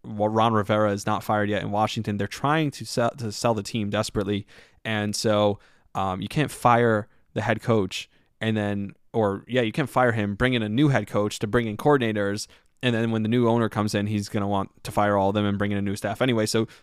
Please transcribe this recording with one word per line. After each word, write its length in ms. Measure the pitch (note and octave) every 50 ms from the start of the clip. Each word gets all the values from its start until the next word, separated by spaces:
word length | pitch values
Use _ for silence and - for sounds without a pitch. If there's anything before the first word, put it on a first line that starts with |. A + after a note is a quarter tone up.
| -
why 240 | A#2 A2 G#2 G#2 G#2+
Ron 260 | A2 A2 A2 A#2 A2+
Rivera 380 | G#2+ G2+ - A2 G#2+ G#2+ G#2
is 160 | G2+ G2+ - A2
not 160 | G#2+ G2+ -
fired 260 | - A2 G#2 G#2 G#2
yet 140 | G#2 G2 G2
in 80 | G#2+
Washington. 460 | G2+ G#2 G#2+ G#2+ - A#2 G#2 - G#2 G2+
They're 100 | G2+ G2+
trying 420 | - - - C#3 D3+ D#3+ D#3+ C#3+
to 140 | - - A#2
sell, 240 | - - - A#2+ A#2
to 200 | - C#3 A#2+ G#2+
sell 240 | G2+ - - A#2+ A#2
the 80 | G#2+ G2
team 260 | - - A#2 G#2 G2+
desperately. 560 | G2+ G#2+ G#2+ - - A2 G2 F#2+ G#2 G2 G2 - - - - _ _ _ -
And 300 | A2+ A2 G#2+ G#2 G#2 G2+
so, 420 | - - A2+ G#2+ G#2 G#2 G#2 G2+ - - _ _ _ _ _ -
um, 260 | F#2+ F#2+ F#2+ F#2 F#2+
you 60 | - G#2
can't 240 | - D#3 D3 -
fire 560 | - - - A#2+ A#2 A#2 A#2+ A#2 A2 G#2 G#2 - _ _ _ _ -
the 80 | A#2+
head 200 | G#2+ A#2 A2+ A2+
coach 460 | - - A#2 A2 F#2+ F#2 - - - - _ _ _ _ _ -
and 160 | - A2 A2
then, 380 | G#2+ G#2 G2+ G2+ G2+ G2+ G2 - _ _ _ -
or 320 | A#2 A2 G2+ G2 G2 - -
yeah, 140 | A#2 B2+
you 100 | A#2+ A2
can't 180 | A2 - D3+ A#2+
fire 220 | - C3 B2+ B2
him, 240 | A2 A2 G#2 G2+ G2+
bring 180 | F#2 B2 B2+ B2+
in 80 | A#2+
a 80 | A2 G#2
new 200 | G#2+ B2 D3+ D3
head 180 | C3+ A2 G#2 -
coach 320 | - G#2+ G#2 G#2 - -
to 80 | - G#2+
bring 180 | G#2 B2 A#2
in 100 | A2 G#2
coordinators. 720 | G#2 - D3 D3 C#3 A#2+ A2+ G#2+ G#2+ G2+ G2+ G2+ G#2+ - - - - _ _ _ _ -
And 100 | B2 A#2
then 160 | A2 A#2 A2+
when 140 | A2+ A2 A2
the 60 | A2
new 200 | A#2 B2 A#2+ A2+
owner 200 | A2+ A#2 A#2 G#2
comes 260 | - A2+ G#2 G#2+ -
in, 100 | G#2 G2+
he's 240 | G#2+ A2 G#2 G#2 -
gonna 180 | - A2 G2+ G2+
want 360 | G2+ G2 G2 - _ _ -
to 80 | -
fire 260 | - G#2+ G#2 - G2+ G2
all 120 | F#2+ G2
of 40 | G2
them 120 | G#2+ G#2
and 120 | G2+ G2+ G2
bring 140 | G2+ G2+
in 80 | G#2 G2+
a 20 |
new 140 | G2+ G2+ G2
staff 260 | - - G2+ G#2 -
anyway. 240 | B2 C3 A#2+ A2+ G#2+
So 220 | G#2+ - A2 A2+ - - -